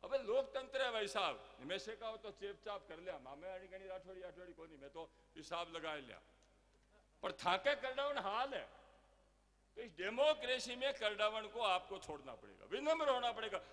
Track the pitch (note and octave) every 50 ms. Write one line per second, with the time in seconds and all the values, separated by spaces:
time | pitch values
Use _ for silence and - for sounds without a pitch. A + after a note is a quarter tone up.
0 | - - C4 C4+ B3 G3+ A3+ C4+ C4+ - - C4+ C4 C4 C4+ C4+ C4+ B3 A#3 A3
1 | G#3 G3+ G3+ A3 F#3+ D#3+ C3 - - - - - B2+ C#3+ F#3 G3 - G#3 A3 G#3+
2 | A3+ A3 A3 A3 A3 G#3+ G3 - F#3+ G3+ G3+ G3+ - G#3+ G3+ G3 - - D#3+ D#3+
3 | F3 F#3 E3+ C#3+ B2+ B2+ C#3+ C#3+ E3+ F#3 F#3+ F#3 F#3+ F#3 F#3 F#3+ F#3+ F#3+ F#3 F#3
4 | F#3 F#3 F#3+ F#3 F3+ F3 E3+ E3+ F3+ F3+ E3+ D#3+ D#3+ D#3+ D#3+ C#3 C3+ C#3 - E3
5 | E3 D#3 _ - - _ _ D#3 D3 - E3+ E3+ F3 E3+ D#3+ E3 D3+ D#3+ D3+ D3
6 | C3+ A#2+ G2 E2+ - - - _ - _ _ _ _ _ _ _ _ _ _ -
7 | _ _ _ _ - F#3 F3+ - - F3+ F3+ F#3+ - C#4 D4 C#4+ - C4 C4 C4
8 | C#4 C#4+ C#4+ C#4 F#3+ G3 G3+ A3+ B3+ C#4 C4+ F#3+ A#2+ - - - - - - -
9 | - - _ _ _ _ _ _ _ _ _ _ _ _ _ G#3+ B3 A3+ D#3+ D3+
10 | F3+ G3 A3+ A#3+ C#4 D4+ D#4 D4+ B3+ B3 B3+ B3+ - B3 B3 B3 B3+ C#4 C4+ C4+
11 | A3+ G#3 G#3 G3+ G#3+ G#3+ A3 A3 G#3+ G#3 G#3 A#3 A#3 G3+ F#3 F#3 F3+ - G3 F#3
12 | - - D#3 C#3+ C3 C3 A#2 - - G2+ G2 - - - F3 B3 C#4 D4+ D#4+ D#4+
13 | D#4 C#4+ C4 B3 B3 A#3+ A3+ A3 A3 A3 G3 F3+ - -